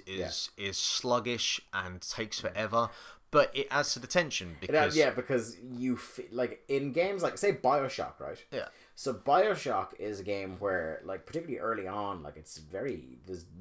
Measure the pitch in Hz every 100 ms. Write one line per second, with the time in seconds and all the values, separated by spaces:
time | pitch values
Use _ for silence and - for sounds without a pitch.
0 | - 95 85 - - - 98 95 - -
1 | 127 120 113 117 - - - 95 92 92
2 | - - 110 - 110 98 107 117 117 -
3 | - - - 151 139 131 139 139 143 -
4 | - 180 160 - 90 82 92 147 147 151
5 | 139 123 123 127 113 - 123 120 127 120
6 | - - - 117 123 - - 139 139 131
7 | 185 196 165 - 208 180 131 143 135 -
8 | - - 69 - - 131 - - - -
9 | - 104 - 147 208 170 143 104 90 -
10 | 104 101 95 98 95 92 101 92 80 73
11 | 80 95 - 160 165 123 110 110 92 101
12 | 101 92 73 76 78 - 78 95 131 95
13 | 64 64 90 90 87 85